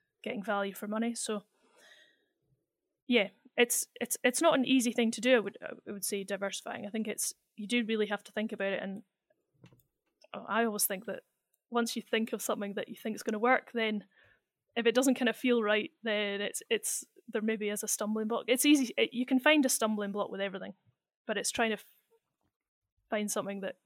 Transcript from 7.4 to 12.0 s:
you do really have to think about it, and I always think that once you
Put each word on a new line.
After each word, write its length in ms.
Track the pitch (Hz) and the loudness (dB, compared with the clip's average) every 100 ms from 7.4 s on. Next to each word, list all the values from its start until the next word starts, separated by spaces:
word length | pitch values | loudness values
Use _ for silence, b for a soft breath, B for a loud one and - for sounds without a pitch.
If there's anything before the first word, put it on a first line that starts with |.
| _ - | _ -12
you 120 | 202 | -2
do 180 | 240 214 | 0 0
really 220 | 220 208 | 0 -2
have 160 | 208 | -4
to 80 | - | -6
think 200 | - 220 | -6 -6
about 220 | 226 196 | -4 -4
it, 100 | 196 | -4
and 200 | 190 196 - _ _ _ _ _ - _ _ _ _ _ _ - - | -6 -10 -14 _ _ _ _ _ -20 _ _ _ _ _ _ -12 -4
I 180 | 208 233 | 0 0
always 200 | 208 - | 0 -2
think 200 | 190 - | -4 -8
that 160 | - - _ _ _ - | -10 -12 _ _ _ -4
once 260 | 233 233 | -2 0
you 60 | 233 | -2